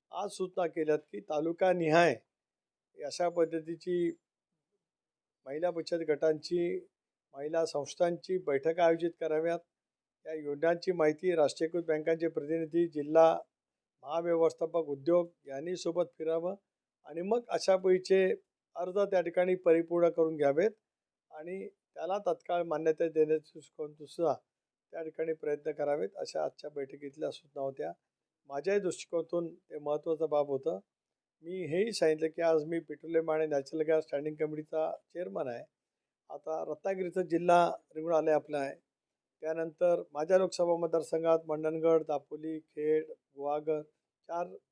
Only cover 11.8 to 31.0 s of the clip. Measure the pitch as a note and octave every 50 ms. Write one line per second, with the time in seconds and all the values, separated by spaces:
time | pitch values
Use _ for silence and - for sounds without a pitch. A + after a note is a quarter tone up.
11.8 | E3 D#3+ D#3 D#3 D3+ E3 E3 D#3+ E3 E3 D#3+ D#3 C#3+ D3 E3 E3 E3 D#3 D#3+ E3+
12.8 | E3+ E3 D3+ D3+ C#3+ D3 D#3 D#3+ E3 D#3+ E3+ E3+ - _ _ _ _ _ _ _
13.8 | _ _ _ _ - C#3 D#3 E3 E3+ E3+ E3+ E3 E3 D#3+ D#3+ - E3+ D#3+ D#3+ E3+
14.8 | D#3+ D3 C#3+ C#3 C3+ E3 E3+ F3 F3 E3+ - _ _ C#3 C3+ C3+ D#3 F3 F#3 E3+
15.8 | - F3 E3 F3 E3+ E3+ _ - D#3+ D#3+ D#3+ E3 E3 F3+ G3+ G3+ _ _ _ _
16.8 | _ _ _ _ _ D3+ D3+ E3 F3 G3 A3 B3 A#3+ - A#3 A3 - - F#3+ F#3
17.8 | F#3 F#3+ F#3 F#3 F#3 - F#3+ F#3+ F#3+ F#3 F#3+ - _ _ _ _ _ _ - E3+
18.8 | F3 F#3 F3+ G3+ G3+ F#3+ G3 F3+ E3 E3+ E3+ F#3 F3+ F#3 F#3 F3+ - F3 E3 E3+
19.8 | E3 E3 F3 E3+ E3+ E3+ E3 - D#3+ D#3+ D#3+ D3 D3 C#3 C#3 D3+ F#3 A3 G#3+ _
20.8 | _ _ _ _ _ _ _ _ _ _ D#3 D#3 D#3 F3 F#3 G3 G3 G3 - _
21.8 | _ _ _ - D#3 F3 F#3+ G#3 G3+ F#3 E3 E3+ _ - F3 F3 E3+ E3+ D#3 D3+
22.8 | D#3+ D#3+ D#3 - E3+ E3 D#3 D#3+ D#3 D3+ D#3 D#3 D3+ _ - D#3+ C#3+ _ _ -
23.8 | D#3 D3+ D3+ D3+ D3+ C3+ - - E3+ D#3 B2+ - _ _ _ _ _ _ _ _
24.8 | _ _ - E3 E3 D#3+ D#3 - E3 E3 D#3+ D#3 - D3+ D3 D3 D3 D#3+ D3 D3+
25.8 | D3 C#3+ D3 D3+ F#3 G3+ - - D3+ - - D#3+ D3+ C#3 - - - D3+ D3 D3
26.8 | C#3 C3 D3 C#3+ D3 C#3 C#3 D#3 D#3 D3 B2 - - D3 - C#3+ C3+ C#3 C3+ C#3
27.8 | D3+ E3 E3+ - _ _ _ _ _ _ _ _ _ C#3+ C#3 C#3+ D3+ F#3 G3 G#3
28.8 | F#3 F3+ D3 - - - - E3+ D#3+ - - F3 E3+ D#3+ E3+ - _ - D#3+ D3+
29.8 | D3 D3 D3 D3 D3 E3+ D#3+ D3+ D#3+ D3 D3 D3 C#3+ C#3 C#3 C3+ C#3 D#3+ F3+ G3
30.8 | - _ _ _